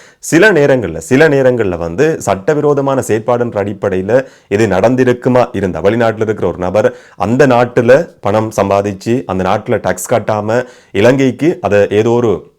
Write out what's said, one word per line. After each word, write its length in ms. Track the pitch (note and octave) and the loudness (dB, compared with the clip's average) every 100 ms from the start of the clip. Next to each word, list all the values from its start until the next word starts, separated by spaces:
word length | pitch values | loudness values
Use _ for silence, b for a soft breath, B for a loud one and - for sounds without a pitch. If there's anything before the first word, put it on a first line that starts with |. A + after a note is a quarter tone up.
| B B | B B
சில 320 | - E3 G#3+ | -2 2 4
நேரங்கள்ல, 460 | E3+ C#3+ C3 F#2+ D#2+ | 4 2 2 -2 -8
சில 320 | - C3 D#3+ | -2 2 4
நேரங்கள்ல 480 | C#3 B2+ B2 G#2 E2+ | 4 2 2 -2 -4
வந்து 440 | E2+ F2 D#3 D#3 | -4 -2 -2 -2
சட்டவிரோதமான 800 | G2+ F#2+ - D3+ D3 C#3 C#3 C3+ - | -4 -4 -2 0 0 0 0 -2 -2
செயற்பாடுன்ற 520 | A2 A2 A#2+ A#2 G#2 | -2 -2 -2 -2 -4
அடிப்படையில 680 | G2 G2 G#2 F#2 F#2+ B2 C3 B B | -4 -4 -4 -2 0 0 -2 B B
இது 200 | G2+ A2 | 0 2
நடந்திருக்குமா 840 | F#2 A2 B2+ B2 B2 - B2 A#2 | 2 2 2 0 -2 0 0 0
இருந்தா, 300 | G2 F#2+ D#2+ | -2 -4 -2
வெளிநாட்டுல 400 | F2+ A#2 A2+ G#2+ | -2 0 0 -2
இருக்கிற 260 | G#2+ G#2 F#2+ | -4 -4 -4
ஒரு 100 | D#2+ | -4
நபர் 380 | F2+ G2 G#2+ - B B | -2 0 0 -2 B B
அந்த 320 | G2 B2+ C#3+ | -2 2 4
நாட்டுல 600 | A#2+ A#2+ B2+ A#2 C3+ E3+ - | 4 2 2 4 4 2 -6
பணம் 300 | G2+ G#2+ A2 G#2+ | -2 -2 -2 -2
சம்பாதிச்சு 680 | G2+ G2 G2+ F#2+ A2+ B2 - | 0 0 -2 -4 -4 -4 -2
அந்த 180 | F#2+ | -4
நாட்டுல 360 | F#2 G#2 A2+ A2 | -2 -2 -2 -4
டாக்ஸ் 320 | F#2+ F#2 - | -2 -4 -2
கட்டாம 520 | A#2 A2 G#2+ G#2 A#2 A#2+ B B | -2 -2 -4 -2 -4 -4 B B
இலங்கைக்கு 640 | F#2+ A2+ C3+ C3+ A2+ D3 F#3 | 0 2 2 0 0 -2 -2
அதை 260 | G2 G2+ G2+ | 0 2 2
ஏதோ 200 | G#2 A2+ | 2 0
ஒரு 440 | A#2+ A#2 E2+ - | 0 0 -2 -6